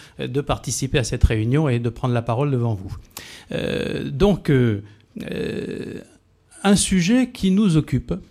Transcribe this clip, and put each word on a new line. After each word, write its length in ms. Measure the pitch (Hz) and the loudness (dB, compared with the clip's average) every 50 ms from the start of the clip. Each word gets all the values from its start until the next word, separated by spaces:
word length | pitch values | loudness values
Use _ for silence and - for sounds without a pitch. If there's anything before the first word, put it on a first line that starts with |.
| - - - - | -16 -20 -12 -10
euh, 80 | 135 127 | -8 -4
de 120 | 123 143 | -4 -4
participer 560 | 143 - 127 - - - - - 139 123 - | -2 -2 -4 -4 -4 -6 -4 -4 -4 0 0
à 60 | 143 | 0
cette 220 | 113 - 127 123 - | 0 0 2 2 2
réunion 440 | - 117 107 110 117 131 156 160 139 | 2 2 0 0 2 2 2 2 2
et 120 | 120 117 | 0 0
de 80 | 117 117 | 0 -2
prendre 260 | 117 - - 127 120 | -4 -2 -2 0 0
la 80 | 117 | 0
parole 300 | 117 120 113 123 147 143 | 0 -2 -2 -2 0 0
devant 220 | 131 120 120 117 107 | 0 0 2 0 0
vous. 220 | 92 95 90 - - - - - - - - - - - - | -2 -4 -10 -12 -14 -16 -18 -20 -20 -18 -18 -20 -20 -14 -8
Euh, 580 | - - - - - - - - - - - - | -6 -4 -2 -2 -2 -2 -2 -2 -4 -4 -4 -6
donc, 400 | 143 131 196 202 180 - - - | 0 2 4 4 4 2 2 2
euh, 360 | 143 127 123 117 104 101 104 - - _ _ _ - - - - | 4 4 4 4 2 -2 -6 -12 -20 _ _ _ -16 -12 -10 -8
euh, 640 | - - - - - - - - - - - - - - - _ _ _ _ _ _ _ _ _ - - | -6 -6 -6 -6 -6 -6 -6 -8 -8 -8 -10 -10 -12 -14 -16 _ _ _ _ _ _ _ _ _ -18 -2
un 140 | - 196 208 | 2 2 4
sujet 540 | - - - 196 185 165 190 240 262 247 247 | 4 2 2 2 2 2 4 4 4 2 0
qui 200 | - - 190 190 | -2 -2 0 2
nous 260 | 185 202 220 185 156 | 2 4 4 4 4
occupe 380 | 151 - - 139 120 - - 170 185 - - | 4 2 2 -2 -4 -2 -4 -8 -8 -8 -16